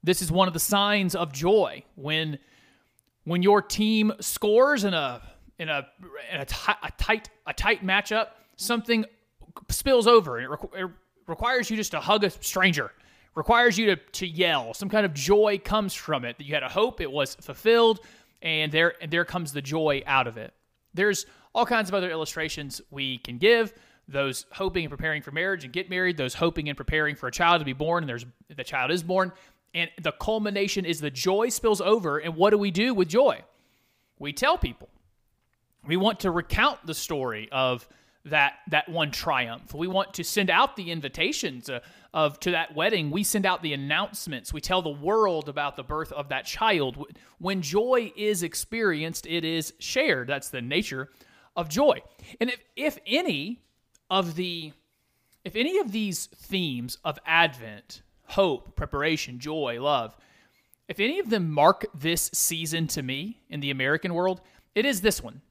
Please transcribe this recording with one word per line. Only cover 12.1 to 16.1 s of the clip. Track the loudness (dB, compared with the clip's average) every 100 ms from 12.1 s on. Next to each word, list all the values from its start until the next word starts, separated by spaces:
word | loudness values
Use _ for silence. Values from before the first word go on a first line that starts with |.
| 4
a | 4
stranger, | -2 -4 2 4 4 -4 -8 _ _ _
requires | -8 4 6 6 4
you | 2
to, | 2
to | -2 -8 -8
yell. | 0 2 2 -2
Some | -8 -2
kind | 0
of | 0
joy | -2 4 6 6 2
comes | 0 0 0
from | -6 -4